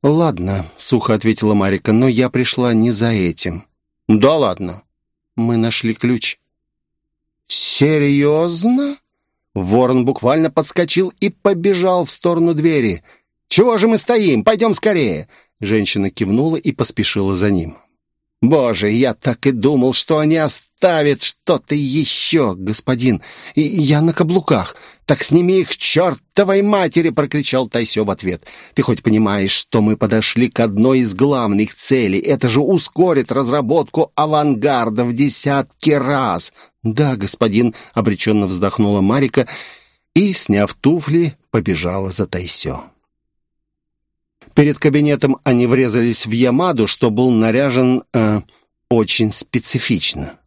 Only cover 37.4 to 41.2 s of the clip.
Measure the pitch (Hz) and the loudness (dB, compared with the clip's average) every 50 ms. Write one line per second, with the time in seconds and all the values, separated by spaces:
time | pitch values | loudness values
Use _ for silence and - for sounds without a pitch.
37.4 | 117 113 98 110 120 117 107 - - - _ 120 104 104 101 - - 110 107 107 | 0 0 2 2 0 0 -2 -6 -20 -8 _ -2 -2 -2 -2 -2 0 0 2 2
38.4 | 101 90 95 90 95 98 - - 107 101 104 101 95 98 113 139 139 127 - - | 0 0 -2 -2 -4 -4 0 0 0 2 2 2 2 2 2 2 0 0 0 0
39.4 | 123 - - - - - - - _ _ _ _ _ _ _ 165 202 202 185 - | -2 -2 -6 -16 -16 -18 -20 -20 _ _ _ _ _ _ _ 2 2 2 -2 -4
40.4 | - - 101 101 104 101 - _ - 135 165 175 151 - 151 170 | -2 0 0 0 0 -2 -2 _ 0 0 0 0 -2 0 0 0